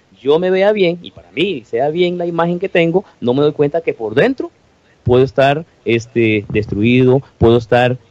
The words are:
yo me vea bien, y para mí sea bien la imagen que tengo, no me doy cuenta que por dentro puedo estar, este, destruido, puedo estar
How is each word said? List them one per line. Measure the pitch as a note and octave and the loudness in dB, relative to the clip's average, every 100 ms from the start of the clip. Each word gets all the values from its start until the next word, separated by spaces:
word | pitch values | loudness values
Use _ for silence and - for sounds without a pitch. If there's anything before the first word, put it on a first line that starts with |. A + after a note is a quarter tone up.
| _ _ | _ _
yo | C3 D#3+ | 0 0
me | F#3 | 0
vea | F#3 G3 | 0 2
bien, | G#3+ F3 F3 | 2 0 -2
y | - | -10
para | - - | -20 -10
mí | A2 B2 D3 | -4 -4 -4
sea | G#2+ A#2 C#3+ | -6 -4 -2
bien | E3 F3+ F3+ | 0 -2 -2
la | E3+ | -4
imagen | E3+ E3+ F3 | -2 -2 -4
que | F#3+ | -2
tengo, | F#3 E3+ F3 - _ | 0 0 0 -4 _
no | A#2+ | -2
me | C3 | 0
doy | D3 | 0
cuenta | D#3 D3 E3 | 0 -2 -2
que | E3 | -6
por | C3+ G#2+ A2+ | -6 -4 0
dentro | A3 C4+ E4+ _ _ _ _ _ | 0 -2 -10 _ _ _ _ _
puedo | - B2 | 0 2
estar, | C3 - C3+ C#3+ E3+ _ | 2 2 0 0 -8 _
este, | G#2+ A#2 A2+ A#2 A2+ G#2+ G2 | -4 -4 -2 -2 0 0 -2
destruido, | G#2+ G#2 F#2+ A2+ B2 B2+ C3+ - - | -4 -4 -2 2 2 4 2 -2 0
puedo | A2+ A#2+ | 2 2
estar | A#2+ B2 B2 B2+ _ | 2 0 0 -2 _